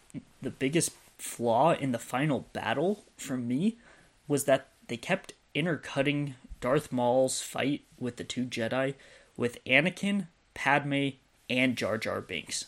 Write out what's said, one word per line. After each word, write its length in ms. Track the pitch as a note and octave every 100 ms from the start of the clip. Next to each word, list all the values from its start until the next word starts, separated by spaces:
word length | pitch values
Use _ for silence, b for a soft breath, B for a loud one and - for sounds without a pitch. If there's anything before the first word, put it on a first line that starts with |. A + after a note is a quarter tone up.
| _ - - _
the 100 | C3
biggest 400 | - C3+ E3 - - - -
flaw 560 | - - A#2 A2+ D#3+
in 180 | D#3 C3+
the 80 | A#2+
final 480 | - B2 D3+ A#2 -
battle 520 | G#2 G#2+ B2 F3 G#3 - -
for 200 | - B2+
me 400 | A#2+ B2+ G#3 A3+ b b b b -
was 180 | C#3+ C#3
that 240 | C3+ - _ -
they 100 | A#2+
kept 360 | - F#3 - - _ -
intercutting 800 | F3 C#3+ - C#3 C#3+ D3 C#3+ B2 - -
Darth 300 | B2 D3 -
Maul's 500 | B2+ B2 C3 C3 -
fight 400 | - - C3 D3 - -
with 200 | B2 -
the 60 |
two 220 | - - B2+
Jedi 480 | A#2+ A2+ B2+ C3+ C#3 b b b -
with 260 | A#2+ - -
Anakin, 600 | C3 F3 - G3+ G3+ E3 _ _
Padme, 560 | - C#3 C#3+ C#3+ C#3 C#3 C3+ _ _ -
and 260 | B2+ C3 A#2
Jar 220 | G2+ A2
Jar 240 | G2+ G2+
Binks. 440 | G2 F2+ - -